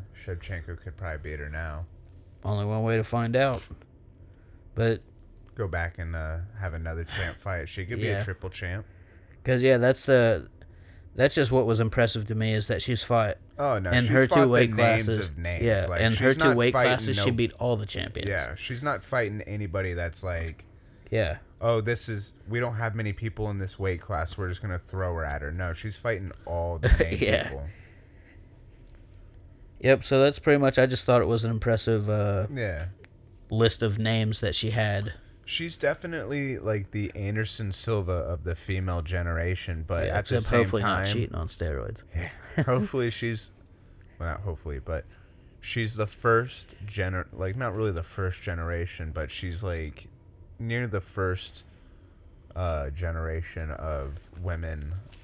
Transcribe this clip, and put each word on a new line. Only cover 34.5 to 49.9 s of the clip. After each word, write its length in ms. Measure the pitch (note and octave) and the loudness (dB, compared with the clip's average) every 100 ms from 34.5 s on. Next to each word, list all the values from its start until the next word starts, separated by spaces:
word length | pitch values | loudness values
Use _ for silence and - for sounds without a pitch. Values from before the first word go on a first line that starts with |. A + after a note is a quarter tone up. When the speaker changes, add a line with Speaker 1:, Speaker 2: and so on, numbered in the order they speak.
| - | 0
Speaker 2:
she 140 | A2+ | 0
had. 420 | A2+ G#2+ G2+ G#2 - - - | 0 0 0 -4 -8 -16 -20
Speaker 1:
She's 320 | - - E3+ - | -8 -6 -6 -2
definitely, 840 | C#3+ D#3+ F3 E3 G#2+ C#3+ C#3 A#2+ | 0 0 -4 -6 -4 -4 -2 -2
like, 320 | G#2 G#2+ G2 | -2 -2 -2
the 200 | G#2+ G2+ - | -4 -4 -4
Anderson 560 | G2+ G#2+ A2 - G#2 | -4 -2 -2 -4 -6
Silva 380 | F#2 - G#2+ F2+ | -4 -2 0 0
of 300 | F2+ D#2 E2+ | -2 -2 -4
the 120 | D#2+ E2+ | -4 -6
female 460 | - F#2 F#2 E2+ | -4 -2 -2 -2
generation, 840 | D#2+ F2+ F2 E2 E2+ F#2 - D#2+ D#2 | -2 -2 -2 -2 -2 -2 -4 -6 -4
but 180 | E2+ - | -2 0
Speaker 2:
Yeah, 100 | G#2 | -2
Speaker 1:
at 80 | - | 0
the 80 | B2 | 0
Speaker 2:
except 140 | A2 | 2
Speaker 1:
same 80 | A#2+ | 2
Speaker 2:
hopefully 200 | G#2 A2 | 4 2
not 220 | G2+ F2+ G2 | 2 0 0
Speaker 1:
time 80 | |
Speaker 2:
cheating 220 | A2 - E2 | 0 -2 -4
on 140 | E2 | -6
steroids. 540 | - E2+ C#2 G#1 - - E2 | -4 -4 -4 -6 -10 -8 -6
Speaker 1:
Yeah. 140 | F2 - - - | -6 -10 -6 -2
<laughs> 0 | |
Hopefully 460 | D3 B2 G#3 C3+ A#2+ | 2 2 2 0 0
she's, 420 | - A#2 A2+ - - - - - - - - | -2 -4 -4 -8 -16 -20 -20 -20 -20 -20 -8
well, 100 | E2+ | -6
not 120 | D#2 | -6
hopefully, 380 | G2+ D#2+ D#2+ C#2 | -6 -8 -8 -8
but 260 | D2+ D#2+ - - - - - - | -6 -6 -8 -18 -20 -20 -20 -16
she's 340 | - A#2+ A2 A2+ | -6 -4 -2 -2
the 100 | G#2 | -4
first 680 | - A#2+ A2+ B2+ - - - G2+ | 0 4 4 2 -6 -18 -16 -10
gener-, 400 | G2+ F#2 F#2 - | -4 -2 -2 -6
like, 220 | - F#2+ A2 | -6 -6 -4
not 200 | B2 G2+ | -4 -2
really 160 | A2 | -2
the 120 | E2+ | -2
first 380 | E2 - F#2 F2+ | -6 -4 -4 -4
generation, 720 | - E2+ E2 E2+ F2 - D#2+ | -6 -6 -4 -4 -4 -6 -8
but 200 | D#2 D2 | -6 -6
she's, 320 | - F#2 E2+ | -6 -6 -4
like, 440 | G2+ E2 D#2 | -4 -4 -6